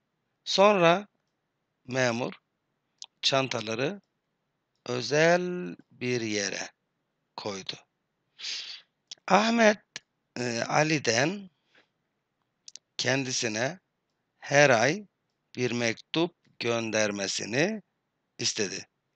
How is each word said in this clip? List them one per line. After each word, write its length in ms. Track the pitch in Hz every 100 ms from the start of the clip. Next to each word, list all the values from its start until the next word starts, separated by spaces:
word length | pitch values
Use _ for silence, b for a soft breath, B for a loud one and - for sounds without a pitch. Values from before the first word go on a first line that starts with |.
| _ _ _ _
Sonra 640 | - - 208 196 170 180 208 _ _ _ _ _ _ _
memur 480 | 127 131 127 117 147 - _ _ _ _ _ _ - _
çantaları 760 | - 135 131 120 110 110 139 202 - _ _ _ _ _ _ _ -
özel 920 | 123 117 147 165 175 180 180 180 170 _
bir 300 | 127 123 123
yere 500 | 113 104 98 92 92 - _ _ _ _ _ -
koydu. 400 | 110 95 92 - _ _ _ _ _ _ B B B B B _ _ - -
Ahmet, 540 | 190 226 233 214 214 _ - - _ _ -
e, 240 | 123 117
Ali'den 880 | 113 143 156 151 117 113 151 202 190 _ b b b _ _ _ _ _ _ _ - - _ -
kendisine 840 | 123 135 131 123 120 107 131 190 _ _ _ _ _ _
her 320 | - 143 143
ay 360 | 117 127 196 202 _ _ _ _ -
bir 140 | 123
mektup 680 | 120 117 107 _ 160 175 - _ _
göndermesini 1200 | 120 117 113 107 107 101 95 - 101 123 180 220 - _ _ _ _ -
istedi. 480 | 117 - 95 95 - _ _